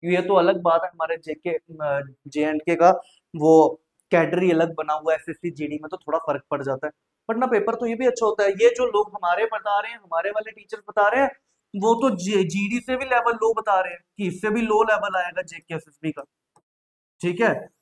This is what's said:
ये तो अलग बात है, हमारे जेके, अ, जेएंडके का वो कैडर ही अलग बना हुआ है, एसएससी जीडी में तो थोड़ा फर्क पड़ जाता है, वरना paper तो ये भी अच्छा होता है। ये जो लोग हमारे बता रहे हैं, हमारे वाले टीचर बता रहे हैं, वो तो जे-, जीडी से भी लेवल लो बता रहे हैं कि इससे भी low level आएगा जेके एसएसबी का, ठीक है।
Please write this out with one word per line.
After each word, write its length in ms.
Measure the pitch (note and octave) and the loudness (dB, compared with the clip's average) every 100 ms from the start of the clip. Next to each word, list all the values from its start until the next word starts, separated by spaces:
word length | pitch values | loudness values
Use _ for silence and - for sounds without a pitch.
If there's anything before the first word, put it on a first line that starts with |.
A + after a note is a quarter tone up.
ये 180 | E3+ F3+ | 0 -2
तो 120 | F3+ | 2
अलग 260 | G3 F3 F#3+ | 4 4 2
बात 180 | F3 E3 | 2 2
है, 40 | F3+ | 0
हमारे 280 | E3+ D#3+ E3 | _ -6 -6
जेके, 320 | D#3 D3+ F3+ | -8 -8 -6
अ, 500 | D#3+ _ D#3+ D3+ C#3 C#3 C3 - | -6 _ -8 -4 -4 -6 -16 -10
जेएंडके 460 | D3 D3+ D#3 D3+ E3+ | -4 -2 -2 -2 4
का 140 | E3+ - - _ _ | 4 4 -2 _ _
वो 180 | E3 D3+ D#3+ D3+ - _ _ _ | 0 6 8 8 2 _ _ _
कैडर 300 | F3 D#3 F3 | 2 2 2
ही 80 | F#3 | 2
अलग 240 | E3 E3 | 2 2
बना 180 | D#3+ D3+ | -2 -4
हुआ 200 | D#3 D#3 | -4 0
है, 60 | D#3 | -2
एसएससी 320 | - D#3 F3 | -2 -8 -8
जीडी 260 | C#3 D3+ D3+ | -8 -8 -8
में 60 | D3+ | -10
तो 60 | F3+ | -12
थोड़ा 220 | - D#3 | -4 -4
फर्क 260 | D#3 C#3+ - | -2 -6 -4
पड़ 120 | C#3+ | -6
जाता 240 | C#3 C3+ D3+ | -4 -6 -6
है, 60 | - _ _ _ | -10 _ _ _
वरना 180 | A3+ B3+ | -2 0
paper 280 | A#3 G3+ | 0 0
तो 120 | A#3 A#3 | -2 -4
ये 80 | |
भी 120 | A3+ B3+ | -2 -2
अच्छा 200 | B3+ A3 | 0 0
होता 180 | A3 | 2
है। 60 | G3+ | 0
ये 160 | G3 A#3 A#3+ | 4 4 4
जो 100 | B3 | -2
लोग 280 | G#3 G#3 | 0 -2
हमारे 300 | G3+ F3 F3+ A3 | -4 -2 0 -2
बता 260 | A3 G#3 G3+ | -4 -2 -2
रहे 120 | G#3+ | -4
हैं, 60 | A#3 | -12
हमारे 320 | F#3+ E3 F#3+ | _ -4 -2
वाले 200 | G#3+ A3 | -6 -8
टीचर 320 | G#3+ G#3 G#3+ G#3 | -16 _ -18 -8
बता 200 | G#3 G#3 | 2 2
रहे 140 | B3 | 4
हैं, 80 | C4+ - _ _ _ | 0 -2 _ _ _
वो 200 | G3+ G#3 A3+ | -2 2 4
तो 100 | C4 F#3+ | 2 0
जे-, 280 | F3+ G#3 F#3 | -2 0 0
जीडी 340 | F3 G3 A#3+ | -2 -2 -4
से 160 | A#3+ B3+ | -4 -6
भी 80 | |
लेवल 300 | C4+ B3 A#3+ | 0 0 0
लो 180 | A#3 A3+ | 0 0
बता 260 | A3+ G#3+ F#3+ | 0 0 0
रहे 120 | F3+ | 0
हैं 80 | F3 _ _ | -8 _ _
कि 100 | G3 | -6
इससे 240 | F#3 G#3+ | -4 -2
भी 120 | G#3+ | 0
low 200 | A3+ G#3+ | 2 2
level 320 | A3 G#3 G3+ F#3+ | 4 2 0 -4
आएगा 260 | F3 E3+ | -4 -6
जेके 300 | F3+ E3 _ | -10 -14 _
एसएसबी 380 | D#3+ D#3 _ D#3+ | -10 -10 _ -8
का, 120 | D3+ C3+ _ _ _ _ _ _ _ _ _ | -8 -14 _ _ _ _ _ _ _ _ _
ठीक 200 | F3 F3 | -6 0
है। 140 | A3+ D3 F#2 _ | 0 0 -8 _